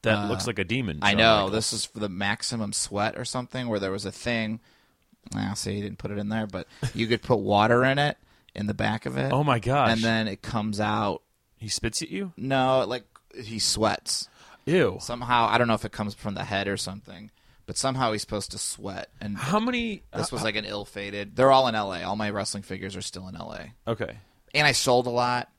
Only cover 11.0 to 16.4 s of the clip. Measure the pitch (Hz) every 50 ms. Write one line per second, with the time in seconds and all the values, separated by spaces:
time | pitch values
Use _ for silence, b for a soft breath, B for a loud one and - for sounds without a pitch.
11 | 107 101 85 - _ _ _ _ _ _ _ _ 113 107 - - - 117 - -
12 | 165 - - 190 202 185 165 - 113 135 135 135 127 131 131 131 117 98 123 123
13 | 107 _ _ - _ _ - - 120 107 113 107 - - - 104 110 107 98 -
14 | _ - - - - B B B B B B B _ - 160 185 147 101 92 104
15 | - - 120 120 123 120 123 120 117 104 107 117 120 117 110 104 - 107 - -
16 | 107 104 101 - - 110 98 92